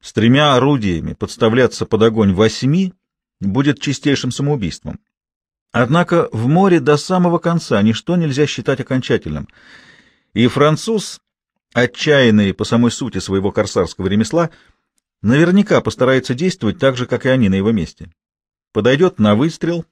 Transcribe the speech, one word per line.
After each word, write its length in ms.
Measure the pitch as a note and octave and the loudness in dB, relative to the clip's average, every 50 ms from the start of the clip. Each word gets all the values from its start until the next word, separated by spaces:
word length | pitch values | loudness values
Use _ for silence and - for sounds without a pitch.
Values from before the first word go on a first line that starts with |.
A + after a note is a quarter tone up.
С 120 | _ - - | _ -6 -2
тремя 420 | - G#2+ A#2 B2+ C#3 D3+ D3 C3+ | 0 2 4 4 4 4 4 4
орудиями 600 | B2 B2 C#3 D3 C3+ G#2+ G2 F2 D#2+ - - - | 2 2 2 0 0 0 -2 -4 -4 -4 -8 -8
подставляться 680 | _ - G2 - - A#2+ A2+ A2 B2 C3 A#2+ - - - | _ -10 -10 -4 0 0 2 2 4 2 2 0 -4 -6
под 200 | - - G#2+ G#2+ | -4 0 2 2
огонь 280 | A#2 A2 A2 G#2+ G2 F#2+ | 2 2 2 2 2 4
восьми 600 | E2+ G#2+ A2 G#2+ - - C3 D3 F3+ F#3+ F#3 - _ _ _ _ _ _ _ _ _ | 2 2 0 0 -2 -2 0 0 0 0 -2 -6 _ _ _ _ _ _ _ _ _
будет 400 | - G2 F#2+ B2+ C#3 C#3+ C#3+ - | -6 -4 -2 0 0 0 -2 -2
чистейшим 500 | - - C#3 - - D3 C#3 B2 - B2+ | -4 -8 -8 -4 -2 -2 -2 -2 -2 -6
самоубийством. 720 | B2 - C#3 C#3+ D3 C#3 G2+ E2 C#2+ - _ - - - _ _ _ _ _ _ _ _ _ _ _ _ _ _ _ | -6 -4 -4 -4 -4 -4 -4 -6 -8 -10 _ -14 -14 -14 _ _ _ _ _ _ _ _ _ _ _ _ _ _ _
Однако 560 | A#2 B2 A#2 D3 E3+ F3 E3+ F3+ E3+ D3 - | -2 0 0 2 0 0 2 0 0 0 0
в 160 | - A2+ A2+ | -4 -4 -2
море 320 | B2 D3+ F3 G3 G3 F3+ E3 | 0 2 2 4 4 2 2
до 180 | C3+ C3 D3 | 2 2 0
самого 420 | D3 - - F#3 F#3 F3+ F3 E3+ E3+ | 0 0 -2 -2 0 0 2 0 0
конца 440 | - E3+ E3+ E3+ - - B2+ G#2 G2+ | -2 -2 -2 -2 -2 -2 0 2 2
ничто 320 | A2 - - - - E3+ | 2 0 -2 -4 -4 -2
нельзя 320 | F3+ E3 D#3 C3 C3 D3+ | -2 0 -2 0 0 -2
считать 320 | C#3 - - A#2 - C#3 A#2+ | -2 -2 -6 -4 -4 -4 -4
окончательным, 720 | A#2 - C3 C3 A#2+ - C3+ G#2 - D#2+ D2+ D2 C#2 - _ _ _ - - - - _ - _ _ _ _ _ _ _ _ | -4 -4 -4 -4 -2 -2 -2 -2 -2 -6 -8 -8 -10 -12 _ _ _ -20 -20 -20 -20 _ -20 _ _ _ _ _ _ _ _
и 140 | G#2+ A#2 | 0 0
француз, 760 | B2 - A#2+ C#3+ D3+ D#3 - - - A3+ G#3+ - - - - _ _ _ _ _ _ _ _ _ _ _ | 0 2 2 0 2 0 -2 -4 -4 -4 -4 -4 -8 -14 -18 _ _ _ _ _ _ _ _ _ _ _
отчаянный 800 | A#2 B2 B2 - - - D#3 D3 C#3 C3 A#2 G#2+ G#2+ G#2 G2 F#2 | -2 -2 -2 -2 -6 -2 2 2 4 4 4 4 4 2 2 -2
по 80 | - G#2 | -4 -6
самой 300 | - - A#2 A#2+ A#2+ - | -2 0 2 2 2 0
сути 260 | - C#3 A#2+ - F#2+ | -2 -8 -8 -8 -8
своего 320 | F2+ - F#2+ G2 F#2+ G2+ | -6 -2 -4 -2 -2 -2
корсарского 560 | - - G#2+ G2+ - A2 F#2 E2 - _ F#2+ | -2 -2 -4 -2 0 -2 -2 -2 -4 _ -4
ремесла, 440 | F#2 G2 G#2 A2 A2 - E3 E3+ D#3+ _ _ _ _ _ _ _ _ _ _ _ _ _ _ - | -2 0 0 -2 0 0 -2 -2 -2 _ _ _ _ _ _ _ _ _ _ _ _ _ _ -2
наверняка 580 | G2 B2 C#3+ E3 F3 F3+ G3+ G3+ G#3 F3 C3 | 0 2 4 4 4 4 2 2 2 2 0
постарается 540 | A2 A#2 G#2 - B2+ B2 C3 C3 B2+ - C3 | 0 0 -2 0 0 2 2 0 0 -2 -4
действовать 440 | A#2+ E3 F#3 F3 - - G#2+ F#2+ - | -2 -2 -4 -4 -2 -4 -4 -4 0
так 180 | - C3+ C3 | 0 0 0
же, 100 | B2 B2 | 0 -4
как 200 | - - A2+ - | -4 -4 -4 0
и 40 | C3 | 0
они 180 | B2+ C3 A#2+ G2 | 2 2 2 2
на 80 | F#2+ | 2
его 160 | G2 G2 G#2+ A2+ | 2 0 0 0
месте. 400 | G#2 D#2+ - - _ - - _ _ _ _ _ _ _ _ _ _ _ _ _ | 0 -2 -6 -10 _ -20 -20 _ _ _ _ _ _ _ _ _ _ _ _ _
Подойдет 460 | A2 G2+ A#2+ C3 C#3+ F3+ F#3 - - | 0 2 2 2 4 2 0 2 2
на 160 | A2 G#2 G#2 | 2 2 4
выстрел 520 | G#2+ C3+ E3+ D#3+ - - E3 E3+ E3+ E3 _ | 2 2 -2 -2 -4 -6 -4 -4 -4 -6 _